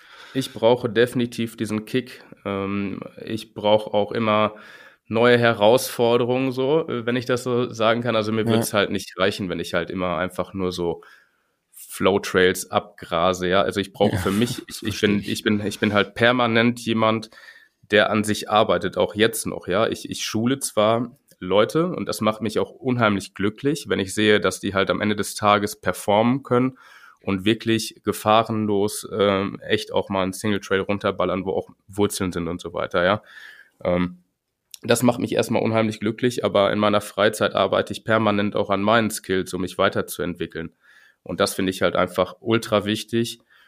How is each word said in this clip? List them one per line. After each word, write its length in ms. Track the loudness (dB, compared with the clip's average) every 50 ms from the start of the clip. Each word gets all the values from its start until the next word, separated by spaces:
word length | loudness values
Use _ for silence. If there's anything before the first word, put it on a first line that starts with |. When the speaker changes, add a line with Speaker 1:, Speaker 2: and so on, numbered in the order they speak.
| -20 -20 -20 -20 -20 -8
Speaker 1:
Ich 220 | -6 -6 -6 -6 -6
brauche 340 | 2 4 4 4 4 0 0
definitiv 720 | 2 2 2 2 2 -2 -2 -2 -2 -6 -6 -6 -6 -8
diesen 260 | -6 -4 -4 -4 -4
Kick. 400 | -2 -4 -4 -4 -4 -12 -20 -20 -20 -20 -12 _
Ähm, 540 | -6 -4 -4 -4 -4 -4 -4 -4 -6 -8 -10 -12 -14 -14 -14
ich 300 | -10 -8 -8 -8 -8 -12
brauch 400 | _ -2 2 4 4 4 2 0
auch 200 | 0 0 0 0
immer 420 | -2 -2 0 2 4 4 2 0 -2 -8 -16 -20 -20 -20 -20 -20 _ _ _ _
neue 280 | 0 4 6 6 6 6
Herausforderung 1120 | 6 4 4 6 6 6 6 6 2 -2 -2 0 2 4 4 2 2 0 0 0 -2 -2
so, 360 | -2 -2 0 2 2 0 0 -2
äh, 160 | -6 -4 -2
wenn 120 | -2 -2
ich 100 | -2 0
das 160 | -2 -2 -2
so 300 | -2 -2 0 0 -2 -2
sagen 280 | -2 0 2 2 2 2
kann. 160 | 0 0 0
Also 160 | 0 0 0
mir 140 | 0 0 2
Speaker 2:
Ja. 40 | 2
Speaker 1:
würd's 220 | 2 2 2 2
halt 180 | 2 2 2 2
nicht 280 | 0 -6 -6 -8 -4 0
reichen, 300 | 0 0 0 -2 -4 -4
wenn 120 | -4 -6
ich 140 | -6 -4 -2
halt 160 | -4 -4 -4
immer 260 | -4 -4 -2 -2 -2
einfach 380 | -2 -4 -4 -4 -8 -8 -8 -6
nur 180 | -4 -4 -4
so 300 | -2 -2 -2 -4 -4 -6 -10 -20 -20 _ _ _ _ _ _ _ _ _ _ _
Flow-Trails 960 | _ -20 -20 -16 -8 0 2 2 2 2 0 0 2 4 4 4 4 0 -4 -2
abgrase, 800 | -2 -4 -4 -4 -12 -20 -8 -4 -2 2 2 2 0 0 -2 0
ja. 140 | 2 2
Also 180 | 2 0 -2 -4
ich 120 | -6 -6
brauche 240 | 0 0 0 2 2
Speaker 2:
Ja, 60 | 0
Speaker 1:
für 80 | -2 0
mich, 320 | 0 0 0 0 -2 -8 -12
Speaker 2:
<laughs> 40 | -14
das 100 | -14 -8
Speaker 1:
ich, 40 | -6
ich 140 | -6 -2 0
bin, 180 | 0 0 0 0
Speaker 2:
verstehe 140 | -2 -4
ich. 0 |
Speaker 1:
ich 100 | -8 -4
bin, 180 | -2 -2 -2 0 -2
ich 140 | -4 -4 -2
bin 120 | -2 2
halt 220 | 2 2 0 0 0
permanent 640 | 2 4 4 4 4 2 2 2 2 2 2 0 -2
jemand, 500 | -4 -2 0 2 2 2 0 0 -4 -10 -18 -20 -20 -20 -20 -20 -20 _ _ _ _ _
der 200 | 4 4 4 4
an 120 | 2 0
sich 260 | 0 0 -2 -4 -2 2
arbeitet, 480 | 4 4 4 4 2 0 0 -2 0
auch 180 | 0 0 0 2
jetzt 320 | 2 2 2 2 -2 -6
noch, 200 | -6 -8 -8 -6
ja. 220 | -2 0 0 0 0
Ich, 200 | -2 -6 -8 -10
ich 160 | -10 -8 -8
schule 360 | -4 -4 -2 0 0 -2 -2
zwar 580 | -6 -4 0 2 4 4 4 2 0 -4 -10 _ _ _ _ _
Leute 480 | -4 2 4 4 4 4 2 0 0 0
und 200 | -4 -6 -6 -6
das 120 | -4 0
macht 220 | 0 0 0 0
mich 160 | -4 -2 -2 -2
auch 120 | -2 -2
unheimlich 640 | -6 -6 -4 -2 0 2 2 2 2 0 -4 -8 -6
glücklich, 540 | -4 -2 -2 -2 -2 -2 -2 -2 -2 -2 -2
wenn 100 | -2 -2
ich 160 | -2 -2 -2
sehe, 260 | 2 4 4 4 4
dass 200 | 4 0 -2 -2
die 140 | -6 -2 0
halt 160 | 0 0 0
am 100 | 0 -2
Ende 160 | 0 -2 -2
des 180 | -2 -4 -6 -6
Tages 460 | -2 2 2 2 2 2 -2 -6 -6
performen 640 | -6 -6 -6 -4 -2 0 2 2 4 2 0 -2 -2
können 340 | 0 0 2 2 0 -4 -8 -18 -20 -20 -20 -20 -20 -20 _
und 220 | _ -4 -4 0 0
wirklich 560 | 0 0 0 0 0 0 0 -2 -6 -12 -6 _
gefahrenlos, 1040 | -4 -4 0 2 4 4 4 4 2 -2 -2 -2 0 0 0 0 -2 -4 -8 -10 -8
ähm, 460 | -2 2 2 2 2 2 -2 -4 -6 -10 -4
echt 260 | -2 -2 -2 -2 -2
auch 160 | -2 -2 -2 0
mal 140 | -2 -2
einen 100 | -2 -2
Single-Trail 480 | -4 -4 -4 -2 -2 -2 -2 -2 -2 -2
runterballern, 640 | 0 -2 -4 -2 -2 -2 -2 0 -2 -2 -2 -2 -4
wo 60 | -2
auch 160 | -4 -4 -6 -6 -16 _ _ -12
Wurzeln 420 | -2 0 0 0 0 -2 -4 -4
sind 160 | -4 -4 -6
und 140 | -6 -6 -8
so 120 | -10 -8 -8
weiter, 300 | -6 -8 -2 -2 0 2
ja. 180 | 2 2 0 -4 -12 -20 -20 -20 -20 -20 -20 -20 _ _ _
Ähm, 360 | -2 -2 0 0 0 -2 -4 -12 _ _ _ _ _ _ _ _ _ _ -20 -12
das 200 | 0 0 0 4
macht 160 | 4 2 2 0
mich 140 | -4 -2 0
erstmal 280 | -2 0 0 0 0
unheimlich 380 | 0 0 0 0 0 0 -2 -2
glücklich, 440 | -4 -4 -2 0 -2 -2 -2 -2 -2
aber 280 | 0 2 2 2 2
in 60 | 2 2
meiner 240 | 2 2 2 0
Freizeit 520 | -2 -4 -2 2 2 2 2 2 -2 0 2
arbeite 380 | 2 2 2 2 0 0 -2
ich 120 | -6 -10 -2
permanent 520 | 0 0 2 2 2 2 0 -2 -2 -2
auch 140 | -2 -2 -2
an 120 | -2 0
meinen 280 | 2 2 2 2 2 0
Skills, 420 | -4 -6 -4 -2 -2 -2 -2 -4
um 80 | -6 -6
mich 160 | -6 -6 -2
weiterzuentwickeln. 960 | 0 0 0 0 -2 -6 -6 -6 -6 -6 -6 -4 -6 -8 -8 -8 -10 -12 -12 -14 _ _ _ _ -20 _ _ _ _
Und 160 | _ -10 -2 -2
das 120 | -2 -2
finde 160 | 0 -2 -2 -2
ich 140 | -2 0
halt 140 | 0 0 2
einfach 400 | 2 0 0 0 -2 -2 -2 -4 -8
ultra 460 | -2 0 0 0 0 0 0 0 0
wichtig. 540 | 0 -4 -4 -6 -4 -2 -2 -2 -2 -6 -12 _ _ _ _ _